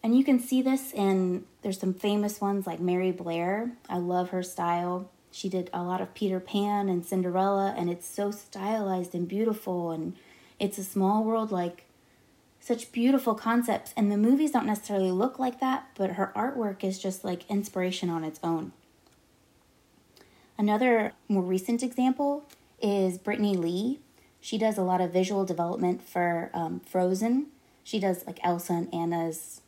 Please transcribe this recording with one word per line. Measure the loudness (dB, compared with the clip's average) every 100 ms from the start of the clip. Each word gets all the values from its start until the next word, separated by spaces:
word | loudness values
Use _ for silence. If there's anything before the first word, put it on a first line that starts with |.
And | 6 4
you |
can | 6 4
see | 4 2
this | 2 0 -2
in, | 0 2 4 2 -2 -6 _
there's | -6 -2
some | -2
famous | 0 0 0 0 -2
ones | -2 -2 -4
like | -2
Mary | 0 2 0
Blair. | -2 -4 -2 0 -2 -4 -8 -6
I | -4
love | 0 0 0
her | -4
style. | -4 -4 0 0 0 -4 -8 _ _
She | -8 -4
did | -4 -4
a | -6
lot | -4 -4
of | -4
Peter | -2 -2 -2
Pan | -2 -2 0 0 0
and | 0
Cinderella, | 0 -2 0 2 2 2 0 0
and | -4
it's | -4 -8
so | -4 -4
stylized | -4 -12 -8 -4 -2 0 -2 -2
and | -4 -4
beautiful, | 0 0 0 -4 -4 -2
and | -4 -6 -8 -18 -20 -20 _
It's | -4 -4
a |
Small | -6 0 4 4
World, | 2 0 0
like, | -2 -2 -6 _ _ _ _ _ _ _ _
such | -4 -4 -2
beautiful | 0 4 4 2
concepts. | 0 2 2 2 -2 -4 0
And | 2
the | 4
movies | 6 6 4
don't | 2 0
necessarily | -2 0 0 2
look | 2 0 0
like | -4 -2
that, | -2 -2 -4 -4
but | -2
her | 0 -4 -2
artwork | -4 -2 -4 -2
is | -4 -2
just, | -4 -4
like, | -6 -6 -2
inspiration | -2 -2 -2 -2 0 -2
on | -2
its | -4 -4
own. | -2 -2 -4 -12 _ _ _ _ _ _ _ _ _ _ _ _ _ -20 -20 _ _ -2
Another | 2 4 4 4 2 -6 0
more | 0
recent | 2 0 0 -2
example | -2 2 2 2 0 -2 -6 -20 _ _
is | 0 2 0 0
Brittany | -4 0 2 2
Lee. | 0 0 -2 -4 -10 -20 _ _
She | -6 0
does | 2 2
a |
lot | 2 2
of | 2
visual | 2 2 0
development | 0 0 -2 0 0 0
for, | -4 0 0 0 -4
um, | -4 -4 -6
Frozen. | -4 0 2 2 2 0 -2 -12 _ _
She | -6 -2
does, | 0 -2 -6
like, | -4
Elsa | -2 -2 -2
and | -2 -2
Anna's | -4 -2 0 -2 -6 -12 -18